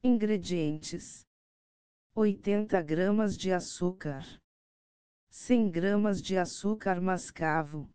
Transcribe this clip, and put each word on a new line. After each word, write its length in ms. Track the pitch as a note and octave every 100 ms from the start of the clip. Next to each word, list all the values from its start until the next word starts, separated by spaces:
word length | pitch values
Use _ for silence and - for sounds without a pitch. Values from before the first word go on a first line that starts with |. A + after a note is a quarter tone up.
Ingredientes: 1200 | B3+ A#3+ G#3 G#3+ F3 F3 D3+ D3+ D3 E3+ - - _ _ _ _ _ _ _ _ _
oitenta 680 | - G#3+ G3+ G3+ G#3 G#3+ G3
gramas 540 | D3+ D#3 F#3+ G3+ G#3 F3+
de 160 | F#3+
açúcar, 720 | F3+ F3+ - F3+ F#3 D3+ C3+ - - _ _ _ _ _ _ _ _ _
cem 420 | - - B3 G#3+
gramas 500 | E3 F#3+ G#3 G#3 G3
de 160 | - F#3
açúcar 640 | F3 - G3+ G#3+ G3+ F3+
mascavo 920 | F#3 F3+ - - D#3+ D#3 D3 D3+ C3+